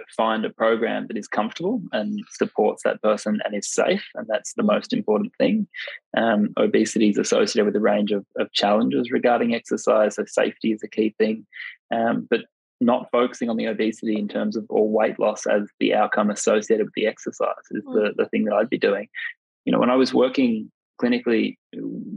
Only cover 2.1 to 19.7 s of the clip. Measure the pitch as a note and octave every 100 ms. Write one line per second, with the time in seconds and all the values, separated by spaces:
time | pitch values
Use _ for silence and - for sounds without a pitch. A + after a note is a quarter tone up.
2.1 | G#2 - - G#2 - G#2+ - A2+ A2 G#2+
3.1 | G#2+ - G#2 G#2+ G#2 - - - G3 -
4.1 | - - - - - G#2 G#2 - - G#2
5.1 | G#2+ G2+ - C3+ G#3+ G3 - - - _
6.1 | - A2+ G#2 G#2 - G#2+ A2 G#2+ A2+ G#2
7.1 | G#2 G#2 A2 G#2+ A#2 G#2 G#2 G#2 G#2 G#2
8.1 | G2+ - - G#2 - G2+ G#2+ C3 C#3 A#2+
9.1 | B2 B2 A#2+ A#2+ A#2 - A2 - A2 G#2+
10.1 | - G#2 - A2 - A2+ G#2+ G#2+ - A2
11.1 | - A2 A2 G#2 - - - - A2+ A2+
12.1 | A#2 A2+ A#2 - _ _ - A#2+ B2 -
13.1 | A#2+ B2 - A#2 A2+ A2+ G#2+ A2 A2 A2+
14.1 | G#2+ G#2 A2+ G#2+ A2 G#2+ G#2+ G#2+ G#2+ G#2+
15.1 | - G#2+ G#2+ A2+ G#2+ G#2 - G#2+ G#2 G#2+
16.1 | - G#2 G#2 - A2 - A2 G2+ - G#2+
17.1 | - - - - - - - C#4 B3 G#3
18.1 | - G#2+ - G#2+ G#2 A2+ - G#2 G2 G#2+
19.1 | - - - _ _ -